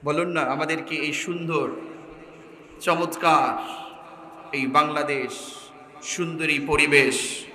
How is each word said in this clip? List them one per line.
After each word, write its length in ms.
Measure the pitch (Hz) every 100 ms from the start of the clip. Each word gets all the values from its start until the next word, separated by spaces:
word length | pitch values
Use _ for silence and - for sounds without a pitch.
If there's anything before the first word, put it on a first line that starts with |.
বলুন 240 | 143 151 175
না, 120 | 165
আমাদেরকে 560 | 131 139 156 160 - 160
এই 160 | 151
সুন্দর, 560 | 147 - 175 165 156 127 - - - - - - - - - - -
চমৎকার 840 | - 165 170 - 170 156 127 110 - - - - - - - - -
এই 140 | 143 131
বাংলাদেশ, 920 | 143 151 151 139 139 123 - - - - - - -
সুন্দর 420 | - - 175 160
এই 140 | 160 147
পরিবেশ 880 | 143 147 147 143 135 135 - - -